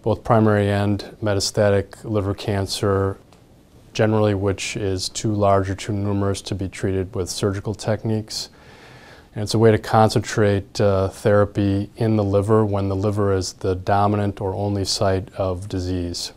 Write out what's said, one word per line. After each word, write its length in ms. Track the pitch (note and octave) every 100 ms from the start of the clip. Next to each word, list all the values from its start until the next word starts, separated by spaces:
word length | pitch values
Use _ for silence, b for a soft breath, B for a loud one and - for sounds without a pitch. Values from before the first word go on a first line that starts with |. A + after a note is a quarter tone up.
both 220 | - G#2
primary 460 | - A#2 G#2+ G#2 G2+
and 300 | G2+ G2+ G2+ - -
metastatic 840 | G#2+ G2+ - - G#2 G2+ G2 - -
liver 280 | G#2+ G2
cancer, 840 | G2 - G2+ G2 - G#2 G2 G2 G2 - - _ - _ - -
generally 420 | - A2 A2 G#2+
which 440 | G2+ G2+ F#2+ - A#2+
is 320 | G2+ F#2+ -
too 240 | - A2+
large 360 | G#2 G2+ G2 F#2+
or 60 | G2
too 160 | -
numerous 500 | G#2 G2+ G2+ G2 G2
to 120 | - G2
be 140 | F#2+
treated 440 | - G2+ F#2+ F#2
with 160 | G2+ F#2
surgical 460 | - G#2+ G2 A2+ G2+
techniques. 720 | - G#2+ A#2 A2 G#2+ - - B B B B B B B B
And 100 | -
it's 120 | G#2 G#2+
a 40 |
way 120 | A2+
to 60 | G#2
concentrate, 1000 | - A2+ A2 A#2+ - - G#2 G2+ - -
uh, 300 | G2+ G2 F#2+
therapy 800 | - A#2 G2+ G2+ - G2+ G2 G2+ -
in 180 | A2+ A2
the 80 |
liver 400 | G2+ G2+ G2 A2
when 240 | G#2+ G2+ G2
the 80 | G2
liver 380 | G#2+ G2+ G2+
is 180 | F#2+ F#2
the 240 | - G2 F#2
dominant 640 | F#2 G2+ G#2 G#2 G2+ G2
or 140 | G2
only 320 | G2 G2+ G2+ F#2+
site 420 | - G2 F#2+ F#2+ -
of 320 | F#2+ F2+ G2
disease. 640 | F#2+ F#2 F#2 F2 F2 -